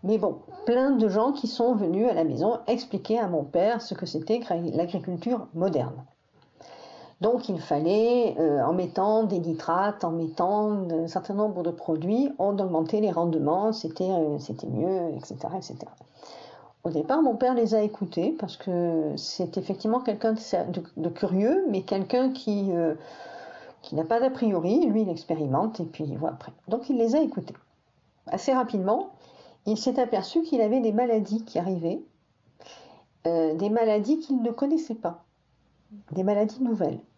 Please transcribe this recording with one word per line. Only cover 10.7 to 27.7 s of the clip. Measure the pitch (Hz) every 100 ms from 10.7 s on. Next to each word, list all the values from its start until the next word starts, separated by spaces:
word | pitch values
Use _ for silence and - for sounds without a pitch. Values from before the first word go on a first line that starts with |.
| 208 180
un | 165 165
certain | 185 -
nombre | 202 214 180
de | 170
produits, | 170 - 160 170 226 277 277
on | 196 202
augmentait | 190 165 160 214
les | 208
rendements, | 165 170 160 143 175 214
c'était, | 220 160 - 185
euh, | 185 156 147
c'était | 147 - -
mieux, | 123 170 190 170
et | 127
cetera, | - 131 - 185
et |
cetera. | - - - - - _ - - - - - _
Au | 175
départ, | 156 - 294
mon | 294 214
père | 254
les | 247 226
a | 220
écoutés | 208 208 190 - 196 320
parce | 185 -
que | - 180 175 165 151 147
c'est | - - 180 -
effectivement | 185 185 220 240
quelqu'un | 254 214 220
de, | 220 - 180 170
de, | 175 170 -
de | 165
curieux, | 165 196 185 220 359 370
mais | 196
quelqu'un | - 196 185 247 262
qui... | 262 - 208 196
Euh, | 170 165 160 - - - - - - - -
qui | -
n'a | -
pas | 160 226
d'a | 262
priori. | 262 233 185 170 247 311
Lui, | 208
il | 202
expérimente | 165 - 160 143 135 214 220
et |
puis | 165 -
il | 151 131
voit | 160
après. | - - - -
Donc | 226 -
il | 254
les | 226 285
a |
écoutés. | 311 - 170 - _